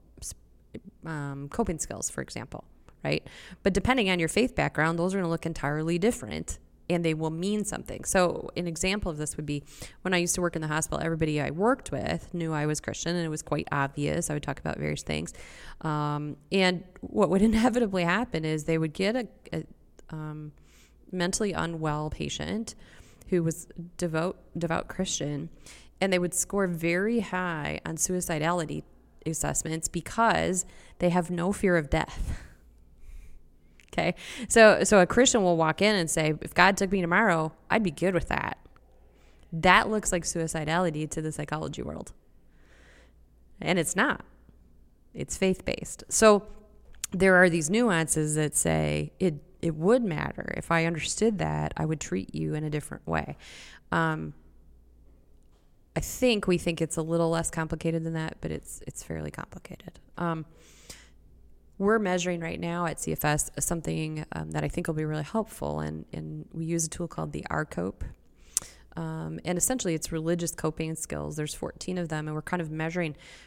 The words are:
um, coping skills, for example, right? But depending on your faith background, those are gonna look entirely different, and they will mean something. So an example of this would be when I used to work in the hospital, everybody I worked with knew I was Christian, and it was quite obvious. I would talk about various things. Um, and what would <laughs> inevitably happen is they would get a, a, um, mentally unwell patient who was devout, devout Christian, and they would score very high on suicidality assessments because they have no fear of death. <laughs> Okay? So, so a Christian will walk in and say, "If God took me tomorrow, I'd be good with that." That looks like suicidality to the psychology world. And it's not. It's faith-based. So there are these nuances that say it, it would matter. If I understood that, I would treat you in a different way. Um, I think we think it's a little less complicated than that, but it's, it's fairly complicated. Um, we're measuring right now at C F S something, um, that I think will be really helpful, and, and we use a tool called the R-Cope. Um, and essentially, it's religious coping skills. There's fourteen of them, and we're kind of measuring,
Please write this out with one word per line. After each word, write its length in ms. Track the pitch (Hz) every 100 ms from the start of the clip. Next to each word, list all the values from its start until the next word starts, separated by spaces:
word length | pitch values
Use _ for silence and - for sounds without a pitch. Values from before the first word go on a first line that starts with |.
| - - - - - - - - 190 - 160
um, 420 | 151 143 139 143
coping 300 | - 208 160
skills, 300 | - 95 -
for 120 | -
example, 440 | - - - - - - - - 143
right? 200 | 151 - - - -
But 80 | 202
depending 380 | 190 226 262 190
on 100 | 175
your 80 | 160
faith 260 | 202 247
background, 460 | - 147 - 160 165
those 160 | 180 196
are 20 |
gonna 120 | 170
look 160 | 165 165
entirely 520 | 156 143 151 160 175
different, 600 | 214 240 110 78 - - - - -
and 160 | 175 165
they 80 |
will 160 | 156 160
mean 340 | 160 190 214
something. 400 | 196 - - -
So 460 | - 190 175 - - -
an 100 | 175
example 420 | 165 185 202 190
of 60 | 151
this 200 | 151 -
would 80 | 147
be 180 | 147 - - - -
when 120 | 185
I 40 | 180
used 180 | 175 -
to 60 |
work 140 | 175 165
in 40 |
the 60 | 156
hospital, 300 | 151 156 147
everybody 360 | 165 160 156 147
I 120 | 139
worked 400 | 156 220 269 -
with 420 | 139 - 170 -
knew 180 | 175 160
I 140 | 156 151
was 160 | 151
Christian, 340 | - - 165 175
and 100 | 165
it 40 |
was 120 | 156
quite 260 | - 151 -
obvious. 580 | 147 143 147 143 156 170
I 40 |
would 100 | 147
talk 160 | 139 131
about 180 | - -
various 260 | 76 73
things. 300 | - 76 85 - - - - -
Um, 540 | 160 151 147 147 147 - -
and 320 | 190 185 180 - -
what 300 | - 214 175
would 120 | 190
<laughs> 100 | 220
inevitably 500 | 220 240 240 214 190
happen 400 | 170 196 247 160
is 220 | 156 156 151
they 120 | 160
would 160 | 160
get 220 | 151 190 254
a, 120 | 208 - -
a, 100 | 160 - - - - -
um, 420 | 156 156 151 151 - - - - - -
mentally 420 | 185 175 - 208
unwell 560 | 165 165 165 156 151 151
patient 680 | - 147 - 151 220 226 - - - - - -
who 120 | 180
was 240 | 165 156 - - 170 -
devout, 400 | 175 160 175 - - 175
devout 300 | 165 165 -
Christian, 600 | - 190 - 147 147 165 - - - - -
and 120 | 196
they 80 | 180
would 140 | 175
score 340 | - - 202 185
very 520 | 165 165 175 208 233
high 580 | 196 185 180 160 147 76 160
on 100 | 165
suicidality 880 | - 180 180 156 160 180 151 151 - - - - 160
assessments 640 | 160 147 139 160 160 -
because 760 | 175 - - 226 160 170 180 - - - -
they 100 | 175
have 200 | 180 170
no 220 | 175 175
fear 240 | 202 196 170
of 140 | 147
death. 520 | 160 - - - - -
<laughs> 60 | - - - - - - - - - - - - - -
Okay? 200 | - 180 - - - 233
So, 360 | 233 220 -
so 160 | 196 208
a 80 | 180
Christian 340 | - 262 233
will 160 | 180 165
walk 240 | 160 156
in 140 | 208 202
and 120 | 165
say, 280 | 165 156 151
"If 120 | -
God 240 | - 185 190
took 140 | 190
me 100 | 190
tomorrow, 500 | 170 185 226 165 156 - -
I'd 100 | 226
be 80 | 190
good 240 | 143 175
with 140 | 175 -
that." 320 | - - - - - - - - - - - -
That 380 | 165 180 196 -
looks 220 | 214 -
like 120 | 175
suicidality 840 | - 170 160 165 151 170 180 151 156
to 100 | -
the 120 | 156
psychology 500 | 151 147 151 156 143
world. 300 | - 160 - - _ - - - - - - - - - - _ - -
And 200 | 160 180
it's 160 | 156 185
not. 280 | 277 - - - - - - - - _ - -
It's 200 | 143 -
faith-based. 680 | 190 185 - - - - -
So 360 | - 220 208 - - - - - - -
there 260 | 180 190 180
are 120 | 180
these 220 | 165 151
nuances 640 | 214 240 165 160 160 151 151
that 200 | 151 -
say 580 | 165 156 151 151 151 -
it, 160 | 185 143 - -
it 100 | 165
would 300 | 156 175 254
matter. 500 | 220 151 - - - -
If 140 | -
I 160 | 165 165
understood 540 | 160 135 - 233 196
that, 340 | 156 151 151 -
I 100 | 160
would 140 | 156
treat 360 | - 190 - 151
you 180 | 156
in 100 | 151
a 60 | 156
different 380 | 151 - - -
way. 280 | 82 147 147 - - - - -
Um, 440 | 170 160 156 156 - - - - - - - - - - - - _ _ _ _ 156
I 60 |
think 440 | - - 254 214 190
we 140 | 175
think 220 | 175 165
it's 160 | 160 -
a 40 |
little 300 | 160 170 165
less 180 | 165 170
complicated 540 | - 160 156 165 165
than 100 | 165
that, 240 | 160 160 -
but 100 | 160
it's, 320 | 156 - - -
it's 160 | -
fairly 300 | - 80 76
complicated. 680 | - - - - 180 175 - - -
Um, 260 | 170 160 156 - - - - - - - - - - - - -
we're 200 | 196 220
measuring 400 | 196 180 175 175
right 200 | 165 160
now 280 | 170 170 170
at 120 | 147
C 120 | -
F 120 | 156
S 280 | 151 151 - -
something, 640 | - 170 160 160 156 156 151
um, 180 | 165 156
that 140 | 151
I 40 | 147
think 200 | - 170
will 80 | 156
be 100 | 156
really 180 | 151
helpful, 560 | 151 220 214 - - -
and, 260 | 151 - 156
and 340 | 165 156 156 -
we 140 | 165 160
use 200 | 170 160
a 40 |
tool 180 | - 170
called 260 | - 156
the 120 | 147 143
R-Cope. 520 | 156 156 - 180 - - - - - - - - - - 165
Um, 440 | 160 160 160 165 -
and 140 | 180
essentially, 340 | - 262 180
it's 180 | 160 -
religious 440 | 165 160 175 170 -
coping 400 | 160 160 160 160
skills. 400 | - - 151 151
There's 180 | 151
fourteen 460 | - - - - 185
of 100 | 165
them, 180 | 156 151
and 60 |
we're 80 | 151
kind 220 | - 180
of 80 | 156
measuring, 440 | 156 160 175 160 147 - -